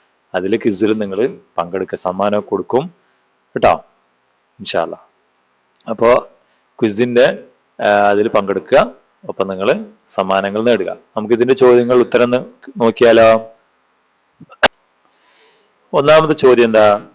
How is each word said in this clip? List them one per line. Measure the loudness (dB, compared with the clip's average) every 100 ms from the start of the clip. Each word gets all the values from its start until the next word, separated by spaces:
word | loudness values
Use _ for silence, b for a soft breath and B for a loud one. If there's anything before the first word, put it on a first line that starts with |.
| _ _ _ -8
അതിൽ | -4 -4
ക്വിസിൽ | -2 -2 -2 -2
നിങ്ങൾ | -6 -4 -6 -6 _ -10
പങ്കെടുക്കുക, | -8 -8 -8 -8
സമ്മാനമൊക്കെ | -8 -4 -2 -4 -4
കൊടുക്കും | -8 -4 -4 -4 -12 _ _ _ _ _ -2
കേട്ടോ, | 0 0 -6 _ _ _ _ _ _ _
ഇൻഷാ | -8 -6
അല്ലാ. | -6 -10 _ _ _ _ _ _ _ _ -14
അപ്പോ | -2 2 2 -2 _ _ _ _ -6
ക്വിസിന്റെ, | -4 -2 -2 2 0 -2 -14 _ _ -4
ആ, | 0 2 2
അതിൽ | 2 0
പങ്കെടുക്കുക, | -2 -2 -6 0 0 0 -6 _ _ -12
ഒപ്പം | -8 -6
നിങ്ങൾ | -4 -4 -4 -8 _ -10
സമ്മാനങ്ങൾ | -6 -2 -2 -2 -2
നേടുക. | -2 -2 -4 -12 _ -12
നമുക്ക് | -4
ഇതിന്റെ | -2 0
ചോദ്യങ്ങൾ | 2 4 4 2 0
ഉത്തരം | 2 0
ഒന്ന് | 0 -2 -6 _ -18 -4
നോക്കിയാലോ? | -4 2 4 6 6 4 -2 _ _ _ _ _ _ _ _ _ -20 -6 -6 -6 _ _ _ b b b b b b _ _
ഒന്നാമത്തെ | -2 2 4 2
ചോദ്യം | 2 4 4 4
എന്താ? | 4 4 2 -4